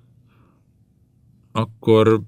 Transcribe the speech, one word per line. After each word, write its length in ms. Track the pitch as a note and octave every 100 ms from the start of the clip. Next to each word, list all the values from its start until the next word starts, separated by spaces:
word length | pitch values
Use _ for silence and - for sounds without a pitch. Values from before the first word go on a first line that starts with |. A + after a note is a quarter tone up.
| _ _ _ _ _ _ _ _ _ _ _ _ _ _ _
„Akkor 720 | A2+ A2 - - A2 A2 A2